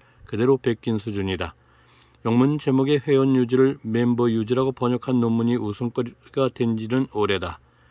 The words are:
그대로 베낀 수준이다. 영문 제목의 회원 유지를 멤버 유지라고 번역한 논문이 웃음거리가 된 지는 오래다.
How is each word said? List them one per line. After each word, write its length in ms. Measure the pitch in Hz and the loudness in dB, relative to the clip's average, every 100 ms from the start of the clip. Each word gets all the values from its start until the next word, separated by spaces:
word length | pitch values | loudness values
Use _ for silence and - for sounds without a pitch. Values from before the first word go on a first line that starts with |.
| _ _ | _ _
그대로 340 | - 107 123 135 | -10 -2 2 2
베낀 420 | 127 113 - 110 | 0 -2 -2 -4
수준이다. 560 | 113 101 95 92 87 - _ _ _ - - _ 117 | -4 -4 -4 -4 -6 -12 _ _ _ -20 -20 _ 0
영문 320 | 120 135 151 | 2 2 2
제목의 440 | 147 135 135 147 123 | 0 0 2 0 2
회원 280 | 135 135 131 | 2 4 2
유지를 440 | 120 131 135 139 | 2 4 2 2
멤버 480 | 113 113 120 120 123 | -4 0 0 2 0
유지라고 420 | 113 107 123 131 | 0 0 -2 -2
번역한 480 | 127 123 123 - 127 | -2 -2 -2 -2 0
논문이 380 | 117 117 117 120 | 2 0 0 -2
웃음거리가 920 | 107 101 123 123 120 - - - 131 | -4 -6 -6 -4 -6 -8 -10 -2 -2
된 240 | - 117 113 | 0 -2 -2
지는 300 | 110 127 135 | -2 -2 -2
오래다. 460 | 107 104 98 87 82 _ _ _ | -2 -2 -2 -4 -12 _ _ _